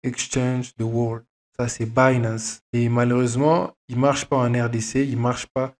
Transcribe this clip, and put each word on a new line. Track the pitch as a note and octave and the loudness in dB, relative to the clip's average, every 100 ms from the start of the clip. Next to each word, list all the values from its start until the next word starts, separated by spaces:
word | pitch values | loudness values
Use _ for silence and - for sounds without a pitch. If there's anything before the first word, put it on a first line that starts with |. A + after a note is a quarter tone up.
Exchange | B2+ A#2 - C3+ B2+ B2+ B2 | -6 -6 -4 -2 0 -2 -6
the | - | -6
World. | A2+ A#2 A#2 A2+ _ _ _ - | -4 -2 -2 -4 _ _ _ -6
Ça, | A#2+ | -6
c'est | - | -4
Binance. | A2+ A#2 C3 B2+ A2+ A2 A2 - _ | -2 4 4 4 0 -4 -8 -12 _
Et | A#2+ A#2 | 0 2
malheureusement, | A#2+ A#2+ B2 B2 A#2 D3 E3+ - _ - | 2 2 2 0 2 2 2 0 _ -8
il | A#2+ | 0
marche | C#3 C#3 | 2 2
pas | - C#3 | 0 0
en | B2 | 2
R | B2 A#2 | 2 0
D | A#2 | -2
C, | A2 C#3 C#3 | -2 -2 -2
il | A#2 | 0
marche | A#2+ A#2+ - | -2 -2 -6
pas | - C3 | -4 -6